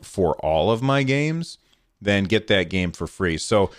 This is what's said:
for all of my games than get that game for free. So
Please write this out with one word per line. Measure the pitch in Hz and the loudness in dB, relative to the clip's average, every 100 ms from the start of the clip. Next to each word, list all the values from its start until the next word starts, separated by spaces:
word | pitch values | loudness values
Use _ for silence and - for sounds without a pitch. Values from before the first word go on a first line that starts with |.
for | - - 87 - | -10 0 0 0
all | 76 80 92 | 0 2 2
of | 113 | 2
my | 135 139 | 0 0
games | 135 139 151 165 165 - _ _ _ _ | 0 0 -2 -4 -8 -14 _ _ _ _
than | 98 101 | 0 0
get | 98 110 - | 2 0 2
that | 101 85 | 0 2
game | 92 90 | -2 -2
for | 85 85 | -4 -8
free. | - 92 80 | -4 -2 -2
So | - 107 92 | 0 2 2